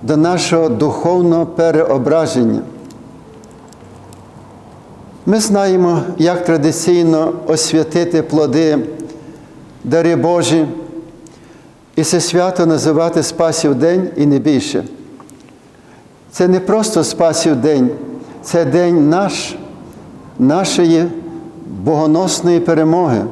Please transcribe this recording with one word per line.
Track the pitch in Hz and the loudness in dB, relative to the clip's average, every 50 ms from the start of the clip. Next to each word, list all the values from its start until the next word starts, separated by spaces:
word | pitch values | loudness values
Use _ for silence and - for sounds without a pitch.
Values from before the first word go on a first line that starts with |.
до | - 113 156 151 | -2 0 0 2
нашого | 156 170 180 175 - - 170 165 165 160 | 2 2 0 -2 -2 0 0 2 2 0
духовного | 120 110 147 151 147 - - 170 180 180 180 175 165 165 165 | 0 0 0 -2 -2 -2 -2 0 0 2 2 2 2 2 0
переображення. | 165 165 - 165 165 160 156 160 - 135 135 123 127 151 165 160 135 - 127 123 113 110 110 - - - - - - - - - - - - - - - - - - - - - - - - - - - - - - - - - - - - - - - - - - - - - - - - - - - - - | -2 -2 0 0 2 2 2 2 2 0 0 2 2 2 2 0 0 0 0 0 0 0 -2 -4 -8 -14 -18 -20 -20 -20 -20 -20 -20 -20 -20 -20 -20 -20 -20 -20 -20 -20 -20 -20 -20 -20 -20 -20 -20 -20 -20 -20 -20 -20 -20 -20 -20 -20 -20 -20 -20 -20 -20 -20 -20 -20 -20 -20 -20 -20 -20 -20 -20 -20 -8 -2
Ми | - 196 220 | 0 0 0
знаємо, | 214 226 202 202 196 196 190 185 180 175 175 160 147 185 180 165 | 2 2 2 2 2 2 2 2 2 2 2 0 -2 -6 -2 0
як | 160 170 180 175 175 | 0 2 2 0 0
традиційно | - 165 160 143 160 151 - - - 175 175 170 165 160 156 156 - - - - - | 0 0 2 2 0 -2 -2 0 2 2 2 4 2 2 2 2 -2 -4 -6 -4 -2
освятити | 160 156 - - - 160 156 156 - 170 170 170 175 160 | -2 -2 -2 0 0 0 0 0 0 -2 -2 0 0 -2
плоди, | 151 - 139 151 151 143 123 151 165 156 151 143 113 104 - - - - - - - - - - - - - - - - - - - | -2 0 0 0 0 2 2 2 2 2 2 0 -2 -4 -8 -12 -14 -14 -16 -18 -20 -20 -20 -20 -20 -20 -20 -20 -20 -20 -20 -14 -6
дари | 117 127 165 170 165 170 | -2 0 2 2 2 2
Божі, | 151 127 165 175 175 165 - 156 165 156 139 117 110 104 - - - - - - - - - - - - - - - - - - - - _ _ | 2 2 2 0 0 0 2 2 0 0 0 -4 -10 -12 -14 -14 -16 -16 -18 -20 -20 -20 -20 -20 -20 -20 -20 -20 -20 -20 -20 -20 -20 -20 _ _
і | - 160 | -2 -2
це | 147 - 175 | 0 0 -2
свято | 160 - - 175 175 185 185 180 175 | -2 0 0 0 0 0 0 0 2
називати | 165 160 147 117 151 160 151 165 170 165 170 151 | 2 2 2 2 2 2 2 2 2 0 0 -2
Спасів | - - - 170 165 156 - - 151 139 | -2 -2 0 0 0 0 0 0 0 2
День | 123 135 165 175 185 185 180 - - | 2 2 2 2 2 -2 -2 -2 0
і | 147 | 2
не | 147 143 135 | 2 2 2
більше. | 113 151 151 131 - - - - - - - - - - - - - - - - - - - - - - - - - - - - - - - - - - | 2 2 0 0 0 -2 -4 -6 -6 -6 -12 -18 -20 -20 -20 -20 -20 -20 -20 -20 -20 -20 -20 -20 -20 -20 -20 -20 -20 -20 -20 -20 -20 -20 -20 -20 -20 -20
Це | - - 180 180 | -4 0 2 2
не | 185 185 | 2 2
просто | 185 185 202 220 214 - - 165 156 | 2 0 0 0 0 0 0 0 0
Спасів | - - - 175 165 151 160 - 170 151 | 0 0 0 0 2 2 2 0 0 0
День, | 127 117 151 151 139 127 123 - - - - - - - - - - - | 2 2 2 2 4 2 0 0 -4 -10 -14 -14 -16 -16 -18 -20 -18 -14
це | - - 170 165 | -2 0 0 0
день | 135 131 170 175 175 170 170 147 147 | 2 2 2 2 2 2 2 4 2
наш, | 160 180 202 190 - - - - - - - - - - - - - - - - - - - - - - | 2 0 0 -2 -4 -6 -8 -10 -12 -14 -16 -16 -18 -20 -20 -20 -20 -20 -20 -20 -20 -20 -20 -20 -6 0
нашої | 127 131 147 175 196 - - - 175 165 165 165 170 175 170 - - - - - - - - - - - - 98 92 | 0 2 2 2 0 -2 0 2 2 4 4 2 2 0 -4 -8 -12 -12 -14 -14 -16 -16 -18 -18 -16 -14 -12 -6 -2
богоносної | 113 160 147 156 156 156 165 185 180 - - 170 175 175 170 | -2 0 0 2 2 2 2 2 0 -2 -2 0 2 2 2
перемоги | 170 170 165 156 160 156 160 175 180 160 123 107 98 117 | 2 2 2 2 4 2 2 2 2 2 0 0 -2 -4